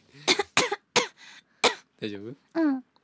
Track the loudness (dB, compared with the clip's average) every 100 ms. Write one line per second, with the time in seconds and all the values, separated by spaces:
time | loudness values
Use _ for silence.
0 | _ -4 0 0 0 -2 -2 -6 _ -2
1 | -2 -8 -20 -20 _ _ -2 -2 _ _
2 | -10 -10 -14 -16 _ -2 0 0 -8 _